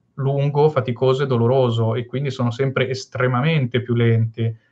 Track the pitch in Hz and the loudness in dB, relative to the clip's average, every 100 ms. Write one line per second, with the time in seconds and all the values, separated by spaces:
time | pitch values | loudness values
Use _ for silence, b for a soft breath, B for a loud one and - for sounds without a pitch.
0 | _ - 135 139 143 143 151 151 120 120 | _ -6 -2 0 0 2 2 2 -2 0
1 | 131 131 143 120 117 131 123 117 113 120 | 2 2 0 2 2 4 2 2 0 -2
2 | 120 131 143 - 120 113 135 135 123 131 | -4 -6 -4 -4 -4 -2 -2 -2 -2 -4
3 | - - 127 123 151 160 127 123 117 117 | -8 -2 -2 0 0 0 0 -2 -2 0
4 | 117 113 113 113 113 113 b | 2 2 0 -2 -6 -6 b